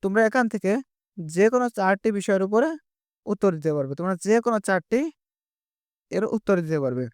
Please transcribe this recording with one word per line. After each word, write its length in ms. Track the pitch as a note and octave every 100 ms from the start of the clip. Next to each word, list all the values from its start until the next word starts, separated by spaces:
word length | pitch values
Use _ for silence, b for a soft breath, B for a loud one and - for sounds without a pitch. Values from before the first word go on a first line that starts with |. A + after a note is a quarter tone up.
তোমরা 180 | G3 G3+ A3
এখান 160 | B3+ A#3
থেকে 200 | G#3 F#3+ A3+ C4+ _ _ -
যে 280 | D#3+ E3 G#3+
কোনো 140 | B3 B3 -
চারটি 320 | F#3+ G3 A3+ G3+
বিষয়ের 240 | F#3+ G3 F#3+
উপরে 220 | G#3+ D4+ D#4+ _ _ _ _ -
উত্তর 240 | G3+ G3+ D#3+
দিতে 140 | D3+ D3
পারবে, 160 | C3+ C#3
তোমরা 160 | F3+ F#3 G3
যে 100 | A3+
কোনো 140 | A#3 A3 -
চারটি 340 | F#3 - A#3 D#4 - _ _ _ _ _ _ _ _ _
এর 140 | - - A3+
উত্তর 180 | - F#3+
দিতে 140 | D#3+ D#3
পারবে। 200 | C3 B2 B2